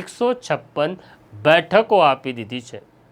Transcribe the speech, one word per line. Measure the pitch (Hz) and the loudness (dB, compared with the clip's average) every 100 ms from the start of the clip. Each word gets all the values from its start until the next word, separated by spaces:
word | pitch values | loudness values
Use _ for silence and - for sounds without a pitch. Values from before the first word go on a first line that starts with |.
એકસો | 185 - 240 | -10 -6 -4
છપ્પન | 247 - 135 - 147 156 185 - - _ | -4 -6 -8 -6 -6 -6 -6 -18 -20 _
બેઠકો | - 151 165 - 202 220 196 | -4 4 4 4 0 2 4
આપી | 151 135 131 120 | 4 2 -4 -10
દીધી | 104 123 117 | -10 -12 -12
છે. | 104 - _ _ | -18 -20 _ _